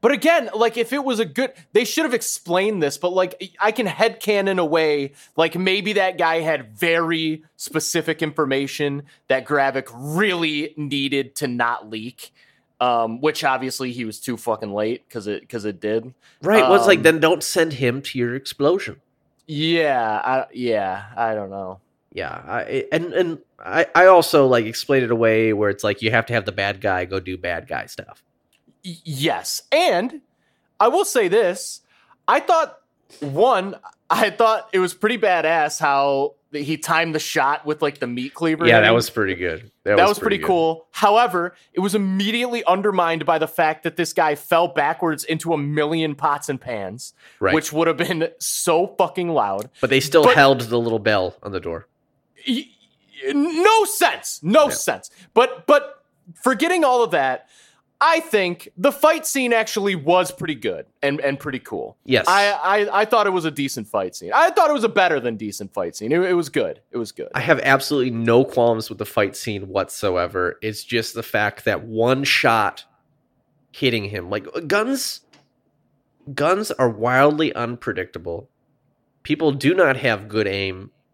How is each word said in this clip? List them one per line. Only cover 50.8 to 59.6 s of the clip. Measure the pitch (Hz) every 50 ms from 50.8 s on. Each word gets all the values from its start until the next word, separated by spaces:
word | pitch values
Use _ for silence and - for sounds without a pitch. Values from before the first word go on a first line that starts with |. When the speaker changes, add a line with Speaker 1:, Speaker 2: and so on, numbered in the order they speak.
Speaker 2:
little | 117 117 113 110
bell | 101 110 107 101 92 90 - - -
on | 101 98
the | 92
door. | 85 90 82 82 - _ _ _ _ _ _ _ _ _ _ _ - -
Speaker 1:
Y-, | 247 190 302 - _ _ _ _ _ _ _ _ - 294 269
y-, | 269 285
no | 285 285 339 320 320 359 415 440 453 427
sense. | - - - 359 294 156 - - - - - -
No | 160 214 311 294 -
Speaker 2:
Yeah. | -
Speaker 1:
sense. | - - - 127 92 - - - - - _ _
But, | - 254 254 - - - -
but | 294 285 285 - - - _ _ _ _ _ 180 165 - -
forgetting | 247 262 196 302 339 359 359 311
all | 269 254 247 233
of | 190 165
that, | 156 135 131 127 - - _ _ _ _ _ _ _ _ _ _ _ -
I | 220 - 233
think | 220 - - 208 190 180 175 - - - - -
the | 180 277 -
fight | - - 302 330 320 311
scene | - - 277 254 240 233
actually | 226